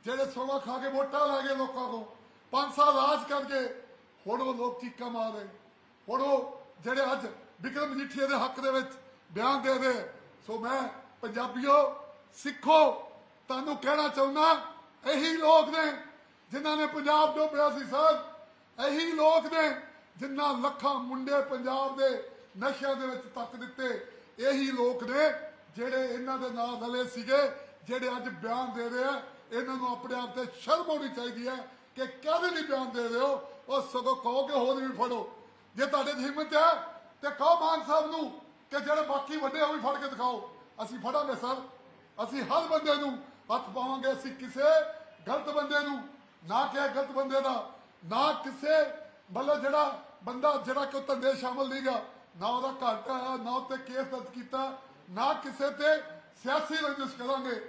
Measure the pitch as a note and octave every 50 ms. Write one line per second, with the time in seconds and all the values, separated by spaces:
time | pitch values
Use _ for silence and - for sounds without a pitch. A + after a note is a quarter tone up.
0 | _ A3 B3+ C4+ C4+ C4+ C4 A#3+ - - C#4 F3+ - A3+ B3+ C4 C4+ C4+ C4+ C4+
1 | C#4 C#4 C#4 D4 D4 D4 C#4 C4+ C4 C#4 C4+ C4 C4 B3+ C4 B3+ B3+ B3 A#3+ A3+
2 | G#3+ - - - - - - - _ _ - C4 C#4+ C#4 - C#4+ D4 D4 C#4 C4+
3 | C4 C#4+ D4+ C#4+ - - C#4 C#4 C4+ - C#4 C4+ B3+ A#3 - - - - - -
4 | - _ _ _ - F#3+ A3+ A#3 C4 C4 B3+ A3+ A#3+ B3 B3 - B3 A#3+ - -
5 | A#3+ A#3+ A#3 A#3 A3 A3 G#3+ G#3 G3+ F#3+ - - - - _ _ _ _ _ _
6 | _ - A#3 C4 C4+ C#4+ C#4 B3+ B3 - - - - - - - D#3+ A#3 B3+ C4+
7 | C4+ C4 C4+ - - G#3 - - - - - - E3+ C4+ C4 C#4+ D4+ C#4+ C4+ C4+
8 | C#4 C4+ - C4+ C4+ C4+ C#4 A#3+ B3+ B3+ B3+ C4 C4 C4+ C4 C4 C4 C4 - -
9 | - - - - _ _ D#3+ G3 A3+ C4 C#4 C4 A#3 C4 C4+ B3+ C4 C4 B3 A#3
10 | - - - - - - - - - - A3 A3+ A3 A#3+ C4+ C4+ B3+ A#3 - -
11 | - - - _ - A3+ G3+ A#3+ B3+ B3 - B3+ B3+ C#4 C#4+ D4 C#4+ C#4 - -
12 | - - - - - _ - - - C#4+ D4 - - B3 D#4+ D#4 D4+ C4 - -
13 | - - - - - - - - _ - C4 C4 C#4 D#4 C#4+ - - C4 D4 D4+
14 | D4+ C#4+ - C4+ C4+ C#4 C#4 D4+ D#4 D#4+ D#4+ D4 - - - - - - - -
15 | - B3 D#4 C4+ D4+ E4 E4 D#4+ D#4 D4+ E4 D#4+ D#4 - D4+ D#4+ D#4 D4+ C#4 -
16 | - - - - - - - _ _ _ - C#4+ C#4+ D4+ D4+ D4+ D4+ D4 D4+ D4+
17 | C#4+ C#4+ D4+ D4+ D#4 D4+ D4+ D4+ D#4 D#4 D4 C#4+ D4 D4 - C#4 C4 - B3+ C#4
18 | D#4 D#4+ D4+ D4+ - - - - - - - _ _ _ _ - B3+ C#4+ C#4 D#4
19 | E4 E4+ E4 D#4 D4+ D#4 E4 E4 D#4+ D#4 D#4+ D#4+ D#4 D4+ C4 - - - - -
20 | - - _ - B3+ C#4 C4+ C#4 D4 C#4+ C4+ A#3+ B3 C#4+ C#4 - - C#4+ C#4+ B3+
21 | B3 B3 C4 C4 C4 C4+ C#4+ C#4+ C4+ C#4 C#4 B3 A#3+ C4 C4 C4+ C4+ C#4 C4+ C4+
22 | C4+ C4 B3 G#3+ - - - - - - - F#3+ A3 C#4 C4+ - C4+ C#4 C4+ A#3
23 | C4 C4 B3+ B3+ - - - B3+ A#3 A#3 - A#3 B3 - - - C4 B3 A#3 -
24 | - - - - - - - - A#3 C4+ C#4 C4+ C#4 C4+ C4 B3 A#3+ B3 B3+ B3
25 | A#3 G#3 B3+ C#4+ D#4 D4+ - - - - - - - - - G3 A#3+ C4 C4 C4
26 | C4 B3 A#3+ B3 B3 C4 C4 C4 B3+ B3 A3+ A#3+ A#3 A#3+ B3 A3 A3+ A#3+ B3 B3
27 | B3+ B3 - A#3+ A3 A3+ C4+ C#4+ C#4+ C4+ - - - - - - - - B3 B3+
28 | B3+ B3+ B3 B3 B3 B3 F#3+ D#3+ F3 A3+ A#3 B3 C4 B3 G#3+ A#3 A#3 A#3 A3+ B3
29 | C4 C#4 C#4 C4+ - - - - - - A3 A#3+ B3 C4 C4 B3+ B3+ B3 B3 A#3
30 | - - B3 B3 B3 A#3+ A#3+ B3+ B3 - - - - - D#4 E4+ F4 E4 D#4 C#4+
31 | C#4 B3+ - A#3+ A#3+ B3 G#3 A#3 A#3+ B3 C4 B3+ - - - - - - _ B3+
32 | C4 - - - - D4+ D#4+ E4 F4 F4+ F4 D#4+ D4+ - C4+ C4 C4 A#3+ A3+ A#3+
33 | A#3+ A3+ A#3 A#3+ C4 C#4+ C#4 C4+ - - - - - - C4 C#4 - - - B3
34 | A#3 B3+ B3+ - - A#3 A#3+ C4+ C4+ - D4 C4 A#3+ B3+ C4+ C4 C4 C4 B3 F#3+
35 | B3 B3 B3 A3 G3 - - - - - - - - - - - C#4 C4+ C#4+ C#4
36 | C4 C#4 D4 B3+ B3+ C#4+ C#4 D4+ D#4 D#4 D#4 D4 D#4+ E4+ D#4+ - - - - -
37 | - - - _ - C#4+ - - C#4 D#4+ E4+ D#4+ D#4+ D#4+ E4 D#4 - - D4+ D#4
38 | D4+ D#4 D#4+ D#4+ D4+ B3+ - - - - - - - _ C4+ D4 - C#4+ D4+ D#4
39 | D4+ C4+ C#4 C#4+ C#4+ C#4+ D4+ D#4 C#4 C4+ C4+ D#4 D4+ D4 D#4 D4 G#3+ C4 C#4 C4+
40 | C#4 C#4 C4 A3 B3 B3+ B3 G#3+ - - - - - - - - A3 - B3 A#3
41 | F#3+ B3+ C4+ D4 D4 C#4 B3 - A#3+ B3 C4+ C4 - - - - - - - -
42 | - - _ - A3 - C4+ C#4 B3+ B3+ C4 E4 E4 D#4+ D#4+ D#4 D4+ D4+ D4 C#4+
43 | D4 C#4 B3+ - - - - - - - A3 C4 - G3 G3 B3+ B3 C4 C4+ C4
44 | B3+ C4+ C4 C4+ - C4+ C4+ - B3+ A#3+ - B3+ C#4+ D4+ D#4+ D#4 D4+ - - -
45 | - - - - - G3 B3+ D4 D4 D4 D4 D4 C#4 C#4 D4 D4 C#4+ C#4+ C#4 B3
46 | G#3+ - - - - - _ _ - D#3+ G3+ B3 C#4+ - C4+ C#4 C#4+ C#4 - C4
47 | C4+ C4+ C4+ C4 C#4 C4 C4+ C4+ - C4 B3+ A3+ G3+ - - - - - - -
48 | - E3 G#3 A#3+ C#4 D#4 D4 D4+ - C4+ B3 - - D4+ D#4 D#4 D4+ D4 - -
49 | - - - - - - F3+ A3+ C4+ C#4+ D4 - A#3 C#4 C#4 D4+ D4+ C#4+ C#4 -
50 | - - - - F#3 G#3+ B3 B3+ C4 D4+ C#4+ C4+ - A#3+ C4 C#4+ C#4 C#4 - C#4
51 | C4+ C#4 C4+ B3 B3 C4+ C4+ - A#3+ B3+ B3 C4+ C4+ C4 C4+ C4+ C4 B3+ A#3+ A3+
52 | - - - - - - - E3+ F#3 A3 B3 B3+ B3+ C4+ C4+ C4 B3+ A#3+ A3 G#3+
53 | - A#3 C4 B3+ B3 C4 C4 A#3+ A3 A#3 B3 C4 B3+ C4 C4+ B3+ C4 - B3+ C4
54 | C4+ C4+ C4 B3 G#3 - - B3 A#3 - C4 C4 C4+ C4+ C4+ - - - - -
55 | - - F3+ G3+ A#3+ C#4 D#4 D4 - C4+ A#3+ - C4+ C#4+ C#4+ C#4+ D4 D4+ D#4 D4+
56 | - - - - - - - - - B3 C#4 D4+ D4+ - D#4 D#4+ D4+ C#4+ C#4 C4+
57 | C4+ C4 - B3 B3 B3+ C#4 C4 B3+ B3+ A#3 G#3+ -